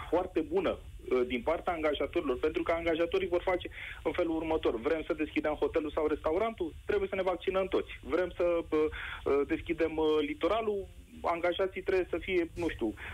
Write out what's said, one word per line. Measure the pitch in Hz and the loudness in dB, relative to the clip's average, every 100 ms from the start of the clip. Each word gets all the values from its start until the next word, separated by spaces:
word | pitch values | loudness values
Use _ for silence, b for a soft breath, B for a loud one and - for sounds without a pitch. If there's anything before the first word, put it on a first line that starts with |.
| B | B
foarte | 175 185 175 | 0 2 0
bună, | 151 175 147 98 - - - | 0 2 2 0 -6 -12 0
uh, | 127 123 | 2 4
din | 123 | 0
partea | 120 170 - | 0 -2 0
angajatorilor, | 170 151 143 139 175 147 123 | 0 2 2 0 0 0 2
pentru | 156 165 | 2 0
că | 165 | 0
angajatorii | 165 170 160 170 190 185 | 0 2 2 2 2 2
vor | 170 | 0
face | 175 185 - B B B | 2 0 -2 B B B
în | 165 | -4
felul | 147 165 160 | 0 0 0
următor. | 160 160 160 120 | 0 2 2 0
Vrem | 127 160 151 | 2 0 0
să | |
deschidem | 160 151 - 151 | -2 -2 0 0
hotelul | 147 147 165 151 | 2 0 0 -2
sau | 156 151 | 0 0
restaurantul? | 147 156 170 226 226 165 - - | 2 0 2 0 -2 -6 -6 -2
Trebuie | 202 190 | 0 0
să | 190 | 0
ne | |
vaccinăm | 185 175 - 190 190 | 0 0 0 0 2
toți. | - - - | 0 -2 -8
Vrem | - 170 180 - | -4 0 0 0
să, | |
uh, | 175 170 165 156 156 B B B | 2 2 2 2 2 B B B
uh, | - 139 143 | 0 2 2
deschidem, | 160 - 160 160 156 | 0 -2 0 0 2
uh, | 156 156 | 2 4
litoralul? | 147 151 165 214 220 202 185 - - - | 2 0 0 0 0 -2 -4 -12 -18 -6
Angajații | 160 170 175 170 190 190 | -2 0 0 2 0 -2
trebuie | 185 185 175 | 0 2 2
să | 175 | -2
fie, | - 180 165 - | 0 0 0 0
nu | 165 | -4
știu, | - 110 - B | -2 -4 -4 B